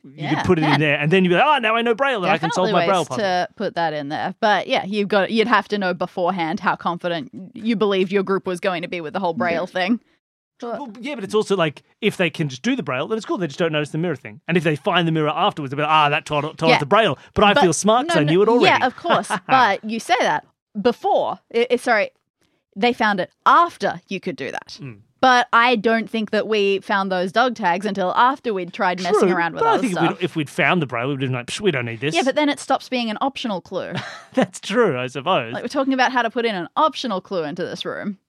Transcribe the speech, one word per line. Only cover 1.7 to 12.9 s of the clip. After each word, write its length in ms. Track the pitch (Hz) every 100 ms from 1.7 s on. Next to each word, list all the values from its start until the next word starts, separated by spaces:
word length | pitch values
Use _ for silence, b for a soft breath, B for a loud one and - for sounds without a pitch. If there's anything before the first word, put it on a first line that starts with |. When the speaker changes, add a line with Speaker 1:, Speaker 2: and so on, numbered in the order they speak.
| 226
Speaker 1:
I 60 |
know 120 | 233 220
Braille, 280 | 277 240
and 80 | 170
I 60 | 160
can 140 | 165
solve 160 | 180 185
Speaker 2:
Definitely 140 | 175 170
Speaker 1:
my 0 |
Braille 140 | 185
Speaker 2:
ways 60 | 151
Speaker 1:
puzzle." 140 | 127
Speaker 2:
to 240 | 196 180 170 _
put 200 | 196 -
that 180 | 165
in 160 | 151 143
there. 260 | 143 143 185
But 280 | 214 190 -
yeah, 180 | 262 185
you've 220 | 208 202
got, 220 | 208 185
you'd 160 | 214 220
have 200 | 247 -
to 80 | 208
know 160 | 185
beforehand 640 | 175 180 - 175 185 160 180
how 160 | 190 151
confident 560 | 185 170 180 170 - - 185
you 220 | - 214 214
believed 360 | 208 196 185
your 120 | 202
group 220 | 185 190 -
was 120 | 180
going 240 | 196 175
to 40 | 180
be 140 | 180
with 120 | 151
the 60 | 190
whole 140 | 185
Braille 300 | 170 180 170
Speaker 3:
Yeah. 20 | 180
Speaker 2:
thing. 340 | 185 185 233 _ _ _ _ _ _
But 200 | 240 226
Speaker 1:
Well, 140 | 277 202
yeah, 140 | 240 302
but 80 |
it's 120 | 190 214
also 200 | - 196
like, 280 | 160 - _ _
if 160 | 208 -
they 120 | 175
can 180 | - 151
just 120 | 127
do 120 | 233 269
the 60 |
Braille, 240 | 151